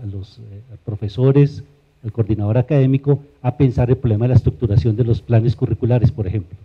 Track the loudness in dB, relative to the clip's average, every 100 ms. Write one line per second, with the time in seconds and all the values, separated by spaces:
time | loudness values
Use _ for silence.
0 | -14 -14 -16 -20 -20 -20 -20 -18 -12 -8
1 | -8 0 2 4 2 0 -18 _ _ _
2 | -8 -4 -2 -2 0 0 0 2 2 0
3 | 0 -2 -4 _ -6 0 0 2 0 0
4 | 0 0 2 2 2 -2 0 2 2 0
5 | 0 -2 0 2 2 -2 -2 -2 0 2
6 | 0 0 -4 -6 -8 -16